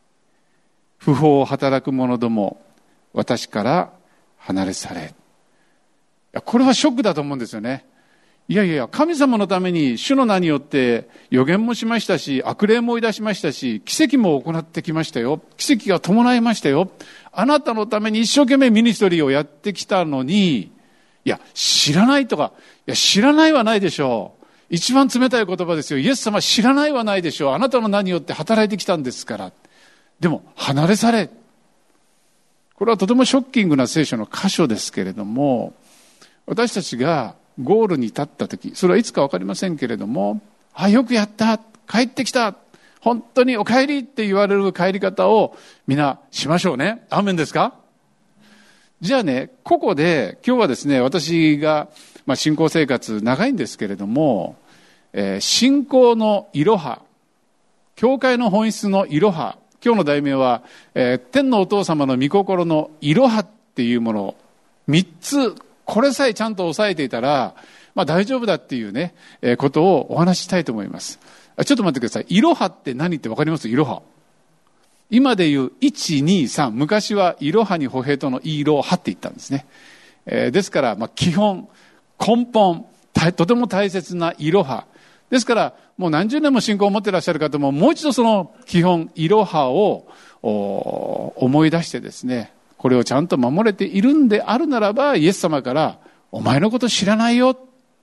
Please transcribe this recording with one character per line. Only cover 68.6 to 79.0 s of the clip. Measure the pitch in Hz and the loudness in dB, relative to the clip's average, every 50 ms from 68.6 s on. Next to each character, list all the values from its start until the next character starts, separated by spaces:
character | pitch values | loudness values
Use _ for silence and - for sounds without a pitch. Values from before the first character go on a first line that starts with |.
| - - 139 | -4 -6 -8
い | 123 110 | -6 -6
う | 101 | -6
ね、 | 98 131 175 170 - _ - - - _ - | -6 -6 -6 -6 -10 _ -20 -20 -16 _ -2
え | 120 120 | -2 0
ー、 | |
こ | - 135 139 | 0 0 0
と | - 151 165 | 2 2 4
を | 196 180 143 - - 117 | 4 4 2 0 -2 0
お | 143 | 0
話 | 170 185 180 - | 2 2 2 0
し | - | -2
し | - | -2
た | 190 175 | -2 -2
い | 156 | -2
と | - 117 | -2 -6
思 | 110 95 | -6 -8
い | - | -10
ま | - - | -12 -12
す。 | - - - - _ - - - _ _ _ | -14 -14 -16 -18 _ -20 -20 -20 _ _ _
あ、 | - - | -6 0
ち | - 277 | 0 2
ょ | |
っ | |
と | 247 208 | 2 2
待 | 170 135 | 0 -2
っ | |
て | 131 | -2
く | 117 | -4
だ | 110 | -4
さ | - 110 | -4 -6
い。 | - - | -6 0
い | 175 202 | 2 2
ろ | 277 339 311 | 4 4 2
は | - 233 | 2 -2
っ | 180 - | -4 -6
て | _ _ 143 123 | _ _ -10 -6
何 | 127 160 180 170 135 | -4 -4 -4 -4 -6
っ | |
て | - 113 | -6 -6
わ | 110 | -4
か | 120 151 | -2 -2
り | 160 165 | -2 -2
ま | 143 | -4
す？ | - 110 | -4 -2
い | 117 | -2
ろ | 139 151 | -2 -2
は。 | 120 98 - - _ _ _ _ _ _ _ _ _ _ _ _ _ _ _ _ _ _ _ _ _ | -2 -4 -10 -14 _ _ _ _ _ _ _ _ _ _ _ _ _ _ _ _ _ _ _ _ _
今 | 208 247 277 262 240 | 2 4 4 4 4
で | 185 175 151 | 2 2 2
言 | 143 139 127 | 2 0 0
う、 | 127 - _ | -2 -2 _
一、 | 254 294 - - - - 170 131 | -2 -2 0 -2 -4 -2 0 0
二、 | 139 165 202 185 135 107 | 2 2 2 2 0 0
三。 | - - 147 120 104 | -2 -2 -2 -2 -2
昔 | 120 151 147 208 214 202 - 214 | -2 -2 0 0 -2 -2 -2 0
は | 202 185 175 - - | 0 0 0 0 -2
い | 147 151 | -4 0
ろ | 160 226 226 | 0 0 2
は | 190 185 165 | 2 0 -2
に | 139 | -2
歩 | 120 131 131 120 | -4 -4 -4 -2
兵 | 143 143 135 | -2 -4 -2
と | - 139 | -2 -4
の | 127 - - | -6 -4 -6
い | 156 156 147 147 | -6 -6 -2 0
ろ | 151 147 139 127 | 0 0 0 0
は | - 180 | -2 -4
っ | - | -4